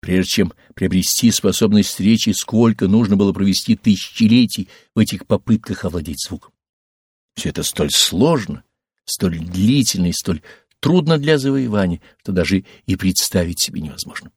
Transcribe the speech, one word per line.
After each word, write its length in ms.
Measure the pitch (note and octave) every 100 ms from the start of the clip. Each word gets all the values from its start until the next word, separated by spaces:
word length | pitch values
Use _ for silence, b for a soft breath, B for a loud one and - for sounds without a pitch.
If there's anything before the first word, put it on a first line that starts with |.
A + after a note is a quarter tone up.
Прежде 300 | - F#2 F#2
чем 220 | - G2 - b
приобрести 560 | - F#2 F#2 - - A#2+
способность 720 | - - A2+ A2 G#2 G2 -
речи, 320 | F#2+ A2+ -
сколько 560 | G2 - A2 A#2 G#2+ F#2+
нужно 300 | G#2+ A2 G2+
было 160 | G2+
провести 420 | F#2+ G2 F#2 - A2
тысячелетий 920 | - G2 - - A2 A#2+ A#2+ - F#2+ b b -
в 40 |
этих 280 | G#2+ G2+ -
попытках 580 | G2+ - G#2+ - F#2+ F#2+
овладеть 400 | F2 D#2 D2+ -
звуком. 260 | - _ _ _ _ _ _ _ _ _ -
Все 140 | -
это 120 | D#2+
столь 300 | D2+ - D#2
сложно, 720 | - - E2+ C#3 D#3 F#2 - _ _ _ _ -
столь 340 | - F#2+ E2
длительно 680 | E2 F2+ G#2 C#3 A#2 F#2 F2
и 40 |
столь 300 | E2+ - D#2+ b b b _
трудно 400 | C3+ F3+ D#3 D#3+
для 180 | C#3+ D3+
завоевания, 640 | C3+ C3+ B2+ G#2 F#2 E2 b b
что 140 | -
даже 340 | F#2 D#2+ F#2+ b b -
и 80 | F#2
представить 680 | F#2+ F2+ - - E2+ E2+
себе 200 | - -
невозможно. 500 | D#2 - - - -